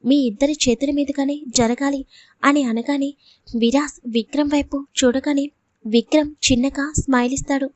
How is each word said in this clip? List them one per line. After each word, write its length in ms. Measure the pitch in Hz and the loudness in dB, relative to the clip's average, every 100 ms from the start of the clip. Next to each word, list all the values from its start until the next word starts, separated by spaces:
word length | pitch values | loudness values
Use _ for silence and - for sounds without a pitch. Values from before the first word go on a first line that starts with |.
మీ 120 | 233 285 | 4 2
ఇద్దరి 360 | 254 202 285 | 2 0 0
చేతుల 380 | 302 - 233 277 | 2 0 0 0
మీదుగానే 460 | 285 285 285 277 294 294 | 0 -2 -2 -2 -4 -4
జరగాలి" 520 | 226 226 247 277 277 269 - _ _ | 0 0 0 -2 -2 -8 -20 _ _
అని 180 | 277 294 | 2 2
అనగానే 480 | 254 226 240 285 277 - _ _ - 233 | 2 -2 -2 -2 -2 -6 _ _ -10 0
విరాస్ 440 | 233 269 294 - 254 | 2 2 -2 -8 -4
విక్రమ్ 440 | 226 220 277 294 | -4 -2 -2 0
వైపు 360 | 294 285 277 277 - | 0 -2 -8 -8 0
చూడగానే 460 | 254 247 285 277 285 _ _ _ | 2 2 -2 -2 -4 _ _ _
విక్రమ్ 460 | 226 233 226 311 294 302 - | 0 0 4 0 0 -2 0
చిన్నగా 460 | 254 262 277 285 302 | 2 2 -2 -4 -4
స్మైల్ 340 | - 254 247 | 0 0 2
ఇస్తాడు. 360 | 269 - 277 269 | -4 -2 -2 -2